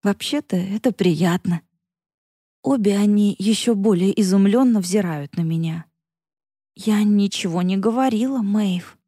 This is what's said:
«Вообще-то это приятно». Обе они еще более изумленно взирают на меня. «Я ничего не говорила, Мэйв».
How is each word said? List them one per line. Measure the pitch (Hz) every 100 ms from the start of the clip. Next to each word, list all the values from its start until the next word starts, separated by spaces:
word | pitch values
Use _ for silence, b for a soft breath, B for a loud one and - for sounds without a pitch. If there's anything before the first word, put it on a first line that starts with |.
«Вообще-то | 208 202 - 285 - 185
это | 190 202 -
приятно». | 202 180 156 175 180 - 170 _ _ _ _ _ _ _ _ _ _
Обе | - 277 202 202
они | 208 208 208 -
еще | 196 214 - 214
более | 202 180 190 -
изумленно | 196 196 196 220 262 220
взирают | 175 196 185 151 143 -
на |
меня. | 165 165 165 165 160 _ _ _ _ _ _ _ _ _
«Я | - 208
ничего | 208 208 202 - 190 170
не | 180 196
говорила, | 202 233 262 220 254 269
Мэйв». | 202 208 208 180 - -